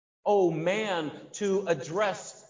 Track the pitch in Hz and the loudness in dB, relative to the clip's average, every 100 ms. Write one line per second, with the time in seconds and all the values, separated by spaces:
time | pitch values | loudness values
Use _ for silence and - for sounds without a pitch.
0 | _ _ - 208 175 160 170 208 214 170 | _ _ 2 4 4 2 0 0 0 -2
1 | 151 - - - 202 190 190 165 - 170 | -4 -8 -14 -4 0 0 0 -2 -2 0
2 | 208 180 - - - | 0 -2 -10 -18 -14